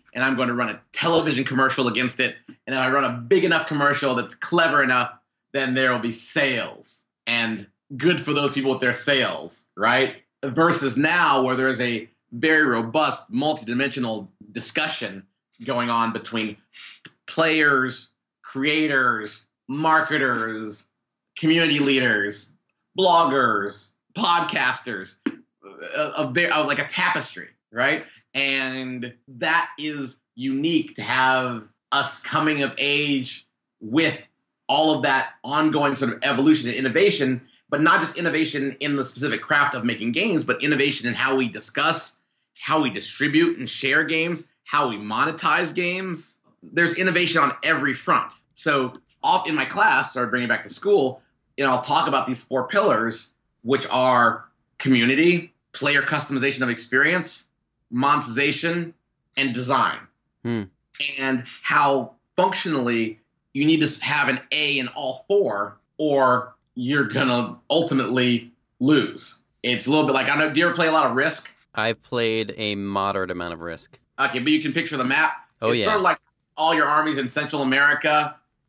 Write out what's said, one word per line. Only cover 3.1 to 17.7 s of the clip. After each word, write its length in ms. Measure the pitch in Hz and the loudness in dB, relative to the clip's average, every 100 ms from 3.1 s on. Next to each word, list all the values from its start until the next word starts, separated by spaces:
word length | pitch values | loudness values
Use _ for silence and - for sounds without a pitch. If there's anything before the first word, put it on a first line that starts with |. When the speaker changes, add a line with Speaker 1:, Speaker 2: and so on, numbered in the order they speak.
| 120 | -4
Speaker 1:
big 280 | 117 185 | 0 2
enough 220 | 180 165 151 | 4 0 0
commercial 480 | 151 143 139 135 | 0 2 2 -2
that's 200 | 120 104 - | -2 -4 -10
clever 460 | - 170 160 143 | -2 2 2 2
enough, 300 | 127 127 - - _ _ _ | 2 2 0 -6 _ _ _
then 220 | 139 131 | -4 -2
there 180 | 131 127 | 0 2
will 60 | 120 | 0
be 120 | 117 | -2
sales. 920 | 113 - 156 139 117 87 - - - _ _ 117 | -6 -6 -2 0 -2 -6 -12 -20 -20 _ _ -4
And 400 | 117 113 107 98 _ - 131 | -2 -2 -4 -10 _ -16 0
good 240 | 160 156 | 2 2
for 120 | 147 | 0
those 200 | 147 143 | 0 0
people 180 | 143 131 | 0 0
with 100 | 127 | 0
their 120 | 123 | 0
sales," 760 | 117 - 135 104 78 82 - _ - | 0 0 2 0 -4 -12 -18 _ -2
right? 400 | 113 127 135 - _ - | 2 2 0 -4 _ -10
Versus 520 | 139 135 165 170 139 117 | -4 2 4 4 0 2
now 460 | 156 175 160 135 | 2 4 4 4
where 140 | 127 127 | 2 2
there 120 | 131 | 0
is 120 | 120 | 0
a 280 | 123 113 - _ - | -2 -2 -8 _ -14
very 320 | 120 156 156 | -2 2 4
robust, 680 | 147 113 113 156 143 - - | 4 2 0 0 0 -2 -4
multidimensional 960 | 120 151 139 110 123 139 135 120 107 98 _ - | -2 -2 -2 -4 -2 -2 -2 -4 -4 -10 _ -12
discussion 720 | 113 - 160 151 - 104 98 - _ _ - | -8 -4 -2 -4 -4 -8 -10 -18 _ _ -14
going 240 | 120 120 120 | -6 -2 0
on 220 | 117 113 | 0 0
between 440 | 107 - 117 107 104 _ - - - - _ - | -2 -6 -4 -4 -8 _ -20 -20 -20 -20 _ -8
players, 880 | - 160 156 147 | 0 2 4 4